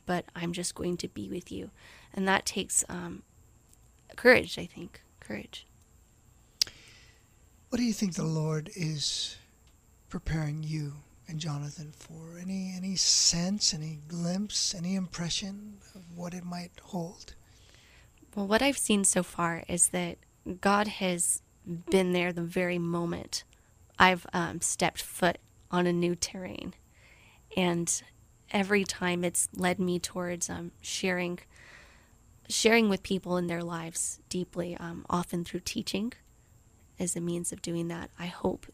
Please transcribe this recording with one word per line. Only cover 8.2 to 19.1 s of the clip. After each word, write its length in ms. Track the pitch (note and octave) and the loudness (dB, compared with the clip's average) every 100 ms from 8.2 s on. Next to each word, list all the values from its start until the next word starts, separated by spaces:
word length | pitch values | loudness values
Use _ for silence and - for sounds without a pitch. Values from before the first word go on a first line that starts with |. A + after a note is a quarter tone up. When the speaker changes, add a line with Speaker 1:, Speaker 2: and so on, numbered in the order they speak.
Speaker 2:
Lord 480 | D#3+ D#3+ D#3 D#3 D3+ F#3+ | 0 0 0 -2 -4 -4
is 600 | D#3 D3 - - - - - _ - - _ _ - | -4 -2 -2 -2 -6 -8 -20 _ -20 -20 _ _ -10
preparing 540 | F3 - D#3+ D3+ D#3 | -6 -2 -2 0 -2
you 320 | D#3 D#3 C#3+ D3 - - - | -4 -4 -4 -10 -18 -20 -10
and 120 | D#3+ | -6
Jonathan 540 | D#3+ C#3+ D3 D#3+ D3+ - | -4 -4 -6 -10 -14 -16
for? 440 | - D#3+ E3 E3+ | -18 -16 -16 -10
Any, 320 | F#3 F#3+ F#3 F#3 | -6 -6 -6 -6
any 200 | F#3+ F#3 | -4 2
sense, 800 | - - - E3+ F3+ G#3 - D#3 | 4 6 4 4 2 2 2 0
any 240 | D#3 D3+ D3 | -6 -8 -8
glimpse, 640 | E3+ E3+ F#3 G#3 - - | -4 0 0 -2 0 0
any 220 | F#3+ E3+ G3 | -2 -2 -2
impression 840 | F3+ - E3+ - G3 G3+ G#3 G3+ - | -2 -4 -2 -2 -4 -10 -14 -18 -20
of 80 | F#3+ E3+ E3+ | -20 -16 -10
what 160 | F3 | -8
it 100 | F3+ | -8
might 280 | F3 F3 F3 - | -8 -8 -10 -16
hold? 540 | - F3+ E3 - - - - - - - - - - - - G#3 | -8 -6 -6 -10 -20 -20 -20 -20 -20 -20 -20 -20 -20 -20 -12 -4
Speaker 1:
Well, 120 | G3 | 4
what 160 | A3 | 6
I've 140 | C#4 C4 | 6 2
seen 260 | - G#3 | 4 4
so 180 | G3 | 6